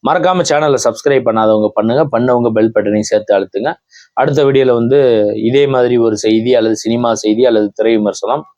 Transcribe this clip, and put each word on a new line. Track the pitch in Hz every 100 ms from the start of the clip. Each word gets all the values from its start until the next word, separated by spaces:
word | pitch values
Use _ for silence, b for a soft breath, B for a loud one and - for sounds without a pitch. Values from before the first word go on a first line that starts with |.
மறக்காம | - 175 175 185
சேனலை | 170 151 151 135
சப்ஸ்கிரைப் | 120 110 147 135 117
பண்ணாதவங்க | 110 110 107 107
பண்ணுங்க, | 113 110 127 156
பண்ணவங்க | 127 123 123 120
பெல் | 110 110
பட்டனையும் | 117 101 107 104
சேர்த்து | 107 107
அழுத்துங்க. | 101 95 98 131 170 _ b b -
அடுத்த | 139 143
வீடியோல | 139 135 131
வந்து | 120 117 139 135 110 104 104
இதே | 117 135 143
மாதிரி | 131 123 123
ஒரு | 113 104
செய்தி | 110 110 117
அல்லது | 123 113 110
சினிமா | 110 117 120
செய்தி | 107 107 107 123
அல்லது | 113 104
திரை | - 110
விமர்சனம் | 113 104 95 104 139 151